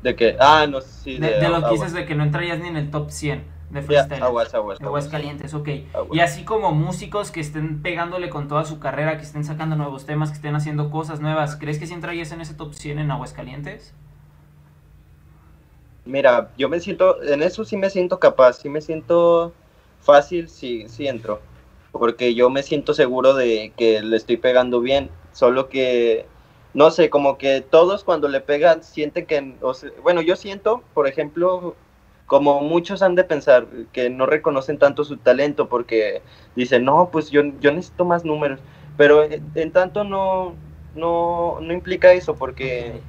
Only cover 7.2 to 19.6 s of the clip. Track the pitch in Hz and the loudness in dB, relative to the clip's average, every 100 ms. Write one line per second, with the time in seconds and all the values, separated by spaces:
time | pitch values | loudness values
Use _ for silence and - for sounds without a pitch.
7.2 | 160 165 147 151 156 147 180 170 170 180 | -8 -8 -10 -8 -8 -6 -8 -6 -6 -6
8.2 | 175 147 143 147 156 156 143 135 151 156 | -8 -8 -4 -4 -4 -8 -8 -4 -4 -6
9.2 | - 151 147 156 160 156 143 139 147 151 | -10 -10 -8 -6 -4 -4 -4 -8 -8 -4
10.2 | 156 - 147 151 151 151 147 151 160 151 | -4 -6 -6 -6 -4 -4 -4 -6 -8 -8
11.2 | 151 156 147 - 143 151 165 175 175 170 | -4 -2 -4 -6 -8 -8 -8 -12 -10 -10
12.2 | 160 165 160 151 156 - 147 147 151 127 | -10 -12 -14 -14 -16 -14 -10 -6 -6 -6
13.2 | 123 - 120 135 160 214 - - - - | -10 -14 -16 -14 -14 -16 -20 -20 -20 -20
14.2 | - _ _ _ _ _ _ - _ _ | -20 _ _ _ _ _ _ -20 _ _
15.2 | _ _ _ - _ _ _ - - 135 | _ _ _ -20 _ _ _ -20 -8 2
16.2 | 135 120 - - 131 170 185 170 185 - | 4 4 0 -6 -4 -4 -6 0 2 2
17.2 | - 143 165 180 214 202 190 190 180 180 | 0 0 -2 -4 -8 -4 -4 -2 -4 2
18.2 | 151 - 127 123 143 147 151 160 156 170 | 2 6 4 4 -8 -10 -8 -10 0 2
19.2 | 170 170 170 - | 4 2 0 -8